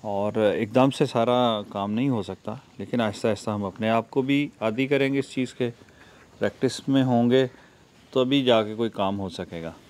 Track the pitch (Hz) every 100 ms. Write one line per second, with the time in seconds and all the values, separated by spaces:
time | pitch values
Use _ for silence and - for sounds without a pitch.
0 | 110 101 104 107 107 85 110 120 135 -
1 | 135 120 117 123 123 107 104 104 101 107
2 | 139 120 95 95 - 123 - - 101 120
3 | 110 101 113 107 - 104 98 87 110 113
4 | 113 139 131 143 143 - 110 110 135 139
5 | 135 139 131 - 123 - 120 - - -
6 | - - - - 107 - 127 - - 135
7 | 131 120 120 131 127 - - _ _ _
8 | - 131 127 139 127 113 107 107 113 -
9 | 98 101 95 85 87 85 82 -